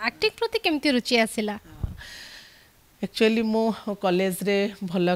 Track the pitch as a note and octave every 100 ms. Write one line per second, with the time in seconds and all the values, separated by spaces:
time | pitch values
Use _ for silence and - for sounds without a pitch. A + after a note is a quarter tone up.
0 | A3 - G#4+ - A4+ A4+ F#4+ D4+ D4+ B3+
1 | - A#3+ A3 - G#3+ G#3 - - - -
2 | - - - - - - - _ _ _
3 | G3 - A3 A3+ A3+ A3 A3+ G#3 - G3+
4 | F#3+ F3+ F#3+ F3 F#3+ G3+ G3+ G3+ F#3+ F3+
5 | F3